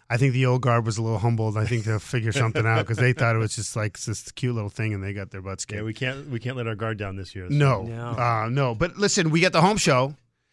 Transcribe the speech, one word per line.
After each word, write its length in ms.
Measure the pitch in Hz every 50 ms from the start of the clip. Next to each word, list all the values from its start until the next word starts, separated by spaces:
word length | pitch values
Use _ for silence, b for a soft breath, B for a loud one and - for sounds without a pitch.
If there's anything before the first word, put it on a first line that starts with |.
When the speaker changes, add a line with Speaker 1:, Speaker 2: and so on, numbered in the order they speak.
| b b
Speaker 1:
I 80 | 120 117
think 160 | 139 135 120
the 100 | 131 131
old 160 | 127 127 127
guard 240 | 110 123 117 120 110
was 140 | 113 104 113
a 40 |
little 180 | 113 113 113 98
humbled. 360 | 110 117 117 110 110 110 104
I 80 | 107 107
think 200 | 107 123 113 104
they'll 140 | 110 110 104
figure 340 | - - - 120 110 113
something 340 | 101 139 117 113 - 113 110
out 180 | 110 113 113 117
'cause 120 | - 113 120
they 160 | 123 127 123
thought 200 | - 123 117 113
it 40 | 113
was 180 | 110 104 -
just, 200 | 110 101 - -
like, 220 | 113 107 104 - -
this 320 | - 117 104 - - -
cute 220 | - - 131 123 120
little 140 | 113 104 101
thing, 240 | - - 110 110
and 100 | 104 98
they 120 | 95 101 98
got 160 | 101 98 90
their 100 | - 95
butts 240 | 92 98 95 - -
kicked. 140 | - 104 104
Speaker 2:
Yeah, 60 | 110
we 100 | 110 107
can't, 340 | - 131 131 135 139 147 151
we 100 | 123 110
can't 200 | - 123 131 123
let 80 | 117
our 80 | 113 110
guard 240 | 98 113 110 110 101
down 180 | 104 98 98
this 180 | 98 92 - -
year, 120 | 98 90 90
so. 60 | 147
Speaker 1:
No. 300 | 147 143 139 120 98 104
Speaker 3:
No. 240 | 117 113 117 120 120
Speaker 1:
Uh, 380 | 117 113 120 120 117 110 110 113
no. 240 | 127 143 135 123 117
But 240 | 107 175 180 - 170
listen, 320 | 202 190 - 202 165 156
we 100 | 151 170
got 120 | 180 180
the 100 | - 165
home 160 | 165 196 220 190
show, 360 | - 170 139 127 131 143 151 - _ _ _ b b b